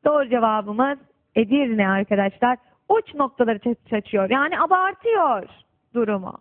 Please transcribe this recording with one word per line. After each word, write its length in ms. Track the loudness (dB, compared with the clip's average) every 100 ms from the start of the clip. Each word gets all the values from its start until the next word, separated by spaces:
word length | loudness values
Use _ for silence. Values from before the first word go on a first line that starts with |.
Doğru 240 | 2 0 0
cevabımız 680 | 0 0 0 -4 -2 -2 -2 _ _ _
Edirne 540 | -2 0 0 0 0 2
arkadaşlar. 680 | 0 0 0 0 0 -2 -2 _ _ -2
Uç 260 | -2 0
noktaları 440 | -4 -4 0 0 0
ça-, 300 | -4 -6 _
çaçıyor. 400 | -6 -2 -2 0
Yani 300 | 0 0 -2
abartıyor 880 | 0 2 0 -2 0 2 2 0 -4 -20 _ _ _
durumu. 400 | -4 -2 -2 -6 -14